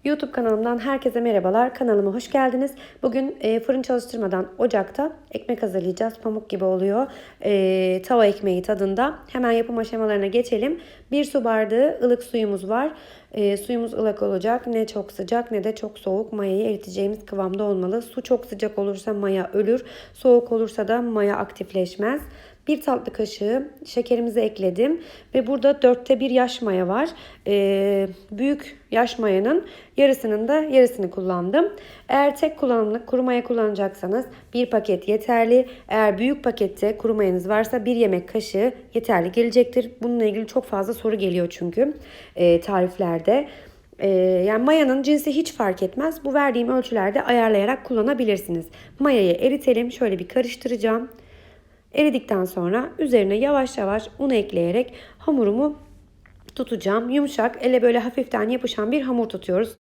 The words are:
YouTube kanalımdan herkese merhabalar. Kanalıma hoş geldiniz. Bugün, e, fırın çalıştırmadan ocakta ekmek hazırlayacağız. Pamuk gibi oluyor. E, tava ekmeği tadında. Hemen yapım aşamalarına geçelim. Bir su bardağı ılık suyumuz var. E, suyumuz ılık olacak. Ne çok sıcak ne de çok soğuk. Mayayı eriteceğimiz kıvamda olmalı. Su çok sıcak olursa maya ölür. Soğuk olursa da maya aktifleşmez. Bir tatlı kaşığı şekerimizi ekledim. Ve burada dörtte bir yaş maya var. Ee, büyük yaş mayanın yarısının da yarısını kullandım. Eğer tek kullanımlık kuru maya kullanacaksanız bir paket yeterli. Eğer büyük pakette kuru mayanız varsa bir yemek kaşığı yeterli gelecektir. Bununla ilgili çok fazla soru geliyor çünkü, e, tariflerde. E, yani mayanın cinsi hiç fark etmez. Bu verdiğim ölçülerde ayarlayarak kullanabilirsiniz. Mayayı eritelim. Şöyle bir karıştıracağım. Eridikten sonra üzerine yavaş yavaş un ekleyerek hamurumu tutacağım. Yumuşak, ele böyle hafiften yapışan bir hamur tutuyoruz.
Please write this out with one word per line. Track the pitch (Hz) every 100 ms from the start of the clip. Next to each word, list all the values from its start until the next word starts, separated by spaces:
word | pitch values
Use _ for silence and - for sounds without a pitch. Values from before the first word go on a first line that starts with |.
| 277
YouTube | 294 277
kanalımdan | 262 233 214 233 240
herkese | 240 269 269 233
merhabalar. | 233 208 180 214 254
Kanalıma | - 247 202 196
hoş | 220 -
geldiniz. | 269 262 254 269 - - -
Bugün, | 247 240 269 -
e, | 220 226
fırın | 226 262
çalıştırmadan | 254 247 233 226 196 185 185 -
ocakta | 240 214 185 - 302 320 -
ekmek | - - 233
hazırlayacağız. | 208 190 175 180 226 220
Pamuk | 226 214 220
gibi | 196
oluyor. | 190 185 196 208 269 - - -
E, | - 202 190 190 185 185 185
tava | 240 208
ekmeği | 202 196 180
tadında. | 180 202 196 196 269 311 -
Hemen | 262 247
yapım | 233 233 233
aşamalarına | 226 226 220 208 196
geçelim. | 226 240 220 254 339 - - -
Bir | 277
su | 285 285
bardağı | 233 220 214 226 285 -
ılık | 247 240
suyumuz | - 233 214 196 190
var. | 226 302 302 - - _
E, | 220 202 202
suyumuz | 202 240 233
ılık | 226 220 208
olacak. | 208 190 202 247 247
Ne | 226 220
çok | 208 202
sıcak | - 190 233 233
ne | 214
de | 202 214
çok | 208 -
soğuk. | 190 190 220
Mayayı | 214 196 190 220
eriteceğimiz | 208 196 185 202 214 -
kıvamda | 196 190 196
olmalı. | 208 190 180 220
Su | 233 -
çok | - 240 -
sıcak | 208 214 208
olursa | 196 196 220
maya | 202 202 190 180
ölür. | 196 208 247 - - -
Soğuk | - 262 240 240
olursa | 226 220 220 202
da | 233
maya | 240 214 202 202
aktifleşmez. | 196 - 190 190 180 - 208 294 - - - - -
Bir | 302
tatlı | - 254 -
kaşığı | - 214 - 208 254 285 - -
şekerimizi | 240 240 240 233 220
ekledim. | 220 220 190 180 262 339 - - - 262
Ve | 233
burada | 269 269 285
dörtte | 254 247 247 262
bir | 269
yaş | 254 247 247
maya | 226 185 180
var. | 208 320 - - - -
Ee, | 202 196 196 202 196 196 180 -
büyük | 208 269 294 - - _
yaş | 220 240 -
mayanın | 220 190 214 339 - - - -
yarısının | 277 269 220 214 226
da | 302
yarısını | 311 262 240 247 185
kullandım. | 196 185 180 175 277 403 - - - -
Eğer | 269 285 285
tek | 311 311
kullanımlık | 269 233 214 220 220
kuru | 254
maya | 254 240
kullanacaksanız | 240 233 214 202 196 196 180 220 254 - -
bir | 240 247
paket | 220 208 190 -
yeterli. | 208 214 233 226 247 254 - -
Eğer | 220 214 190
büyük | 247 285
pakette | 254 233 196 - 208 214
kuru | 226
mayanız | 214 196 180 180
varsa | 214 220 247 214
bir | 233
yemek | 214 185 180
kaşığı | 220 214 196 240 254 -
yeterli | 226 226 190 170
gelecektir. | 226 233 233 240 254 233 -
Bununla | 240 240 214
ilgili | 208 214
çok | 262 254
fazla | 196 190
soru | 226 220 214
geliyor | 190 180 170
çünkü, | - 175 170 277 294 - - - -
e, | 175 170
tariflerde. | 175 196 180 180 180 165 160 247 294 - - - _ -
E, | 196 190 185 185 190
yani | 220
mayanın | 254 311 277 269
cinsi | 269 294 294
hiç | 285 320
fark | - 208 185
etmez. | 185 254 311 320 277
Bu |
verdiğim | 277 285 240 233
ölçülerde | 254 247 220 190 208
ayarlayarak | - 240 226 202 208 262 -
kullanabilirsiniz. | 233 220 262 226 196 - 170 165 - - -
Mayayı | 285 247 185
eritelim. | 170 262 285 269 233 240
Şöyle | - 233 190
bir | 180
karıştıracağım. | 254 240 - 247 233 220 220 254 - - - - - _ _ _
Eridikten | - 302 247 - 196 185
sonra | 185 175 214 285 -
üzerine | 302 240 196 208
yavaş | 277 285 254 -
yavaş | 196 214 214 -
un | 277
ekleyerek | 240 202 180 170 202 254 - - -
hamurumu | - 285 208 220 294 294 - - - _ - - - -
tutacağım. | 247 226 196 208 240
Yumuşak, | 277 285 269 233 233 247
ele | 254
böyle | 233 233
hafiften | 233 240 247 220 214
yapışan | 254 247 - 214
bir | 294
hamur | 262 240 226
tutuyoruz. | 190 - 185 226 -